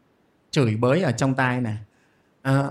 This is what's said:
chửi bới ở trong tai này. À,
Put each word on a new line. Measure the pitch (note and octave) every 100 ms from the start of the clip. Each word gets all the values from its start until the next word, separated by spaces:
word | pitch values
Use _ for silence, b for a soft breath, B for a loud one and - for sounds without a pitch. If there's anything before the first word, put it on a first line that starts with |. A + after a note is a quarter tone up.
| _ _ _ _ -
chửi | D#3 A#2 G#2+
bới | B2 D#3
ở | E3
trong | A2+ C3+
tai | C3 B2+ B2
này. | A#2 G#2+ - b b b b _
À, | C3+ C3+ C#3